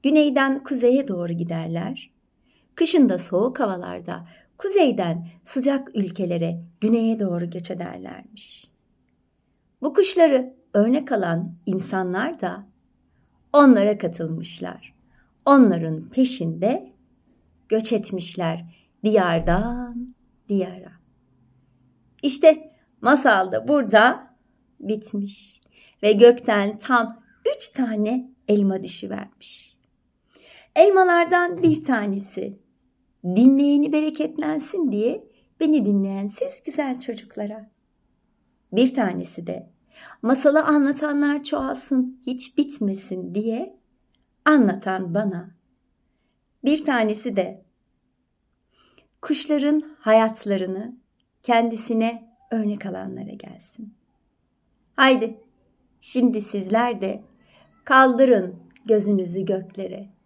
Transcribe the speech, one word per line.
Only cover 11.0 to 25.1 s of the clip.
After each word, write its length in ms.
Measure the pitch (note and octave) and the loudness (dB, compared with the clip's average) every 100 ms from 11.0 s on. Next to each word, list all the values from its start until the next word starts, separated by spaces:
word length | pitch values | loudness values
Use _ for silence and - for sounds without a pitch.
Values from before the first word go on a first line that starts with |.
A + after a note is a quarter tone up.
| C#4+ | 0
alan 420 | A#3 F3 E3 F#3 - - | -2 0 -2 -4 -10 -6
insanlar 760 | F#3+ - F#3+ F3+ F#3 C4+ E4+ | -6 -4 -4 -4 -4 -4 -6
da 260 | F3+ F3+ - _ _ _ _ _ _ _ _ | -8 -8 -16 _ _ _ _ _ _ _ _
onlara 460 | C#4+ C#4+ A3+ G#3 G#3 | 6 8 8 4 0
katılmışlar. 960 | F3+ - D#3+ D#3+ E3 - F3+ - - _ _ _ _ _ - | -4 -6 -8 -8 -10 -12 -12 -14 -20 _ _ _ _ _ 4
Onların 640 | C#4 A3+ E3+ E3 D#3+ - | 6 6 4 -2 -6 -6
peşinde 840 | - B3+ - E3 E3 F#3+ D#4 - _ _ _ _ _ _ _ _ | 0 0 0 -6 -2 -2 -2 -8 _ _ _ _ _ _ _ _
göç 240 | A3 A3 | -4 0
etmişler 720 | A3 G#3+ F#3 E3+ - E3 E3 - _ _ _ | -4 -4 -8 -8 -6 -4 -4 -10 _ _ _
diyardan 1080 | G#3+ G#3+ F3+ E3 E3+ F3+ A3+ A#3+ B3 A#3+ B3 - _ _ _ | 0 2 2 0 0 -2 -2 -6 -10 -12 -14 -16 _ _ _
diyara. 440 | G3+ F3+ F3+ F#3 _ _ _ _ _ _ _ _ _ _ _ _ _ | -4 -4 -10 -20 _ _ _ _ _ _ _ _ _ _ _ _ _
İşte 500 | C#4+ - D#4+ D#4 - _ _ _ | -4 4 6 6 -2 _ _ _
masal 520 | A#3 D4 C4+ G3+ F#3 | 2 4 4 2 2
da 160 | A2 E3 | -4 0
burada 680 | D4 A3 G#3 A#3 - - _ _ _ _ _ | 0 4 6 6 2 -12 _ _ _ _ _
bitmiş 800 | G3 G#3+ - | -8 -8 -6